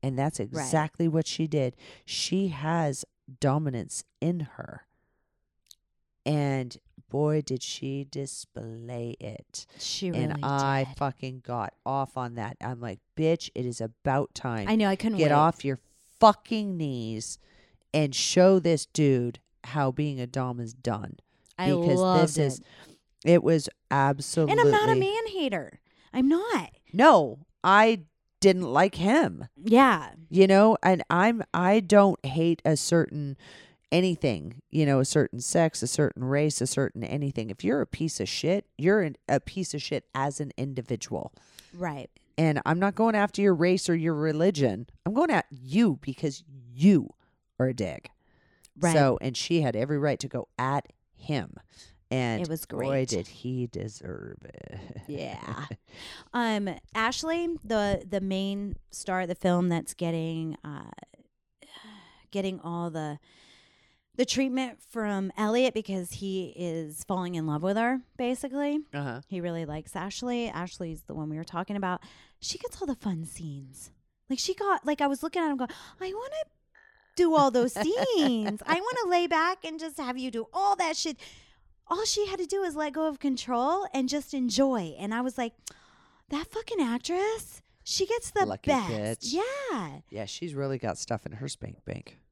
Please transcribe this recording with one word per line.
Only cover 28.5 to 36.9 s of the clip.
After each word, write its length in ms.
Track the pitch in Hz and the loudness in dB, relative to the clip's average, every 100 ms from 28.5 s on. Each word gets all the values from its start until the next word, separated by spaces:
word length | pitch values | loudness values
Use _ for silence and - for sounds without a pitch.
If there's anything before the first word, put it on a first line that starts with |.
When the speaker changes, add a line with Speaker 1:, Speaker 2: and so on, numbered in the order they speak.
| 185 170 | 6 4
Speaker 1:
like 220 | 131 190 - | 4 4 4
him. 520 | 180 269 294 95 - _ | 4 4 4 -2 -14 _
Speaker 2:
Yeah. 540 | 190 233 269 190 139 - 160 | 4 8 8 4 -4 -16 -2
Speaker 1:
You 180 | 165 190 | 6 8
know, 300 | 190 214 220 | 10 8 6
and 200 | - 185 - | 4 2 2
I'm, 340 | 175 208 233 - | 2 4 2 -2
I 260 | 165 180 214 | 0 4 4
don't 420 | 180 208 202 - 139 | 8 8 8 4 -2
hate 360 | 139 165 165 - | 0 2 2 2
a 100 | 151 | 2
certain 640 | - 170 160 147 143 135 - - - _ _ | 4 2 2 -2 -8 -10 -16 -20 -20 _ _
anything, 680 | 160 185 165 147 101 76 120 - | 2 2 2 0 -2 -6 -14 -6
you 160 | 151 147 | 0 4
know, 140 | 139 | 4
a 60 | 135 | 4
certain 340 | 156 135 117 | 2 2 -2
sex, 420 | - - 165 - | -2 2 2 0
a 60 | 120 | -6
certain 380 | - 147 - 127 | 0 0 0 -2
race, 340 | 139 151 - | 0 0 0
a 80 | 131 | -2
certain 360 | - 135 | -2 -2